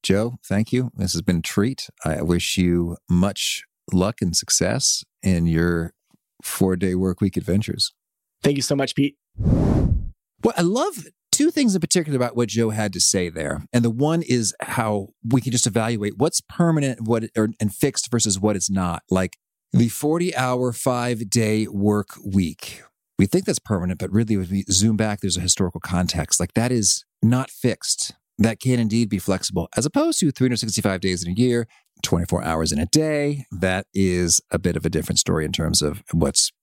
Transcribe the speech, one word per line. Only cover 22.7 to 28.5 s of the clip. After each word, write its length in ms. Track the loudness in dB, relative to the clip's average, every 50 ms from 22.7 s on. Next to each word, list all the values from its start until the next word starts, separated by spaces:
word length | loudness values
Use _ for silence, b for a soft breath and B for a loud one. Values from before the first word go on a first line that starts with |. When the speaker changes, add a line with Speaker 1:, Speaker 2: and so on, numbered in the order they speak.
| -16 -16 -20 _ _ _ _ _ _
Speaker 1:
We 80 | 2 2
think 200 | 4 4 0 0
that's 140 | 0 -4 -4
permanent, 400 | _ -2 -2 -2 0 -4 -4 -4
but 120 | -6 0
really, 220 | 0 0 2 2 0
if 160 | -2 0 -2
we 140 | -2 -2 0 0
zoom 260 | 0 2 4 2 2
back, 240 | 2 0 -2 -2 -4
there's 160 | -4 -4 -4
a 40 | -2
historical 400 | 0 0 0 0 0 -2 -2 -8
context. 600 | -6 -2 0 0 0 0 -2 -4 -2 -2 -2 -2
Like, 140 | -2 -2 _
that 180 | -2 0 0
is 320 | 0 0 0 0 -2 -2 -6 _ _ _
not 260 | 2 2 2 2 0 -4
fixed. 640 | -8 -2 -2 -2 -2 _ -4 -6 -4 -4 -6 -10 -10 _ _ _ _ 0
That 200 | 2 2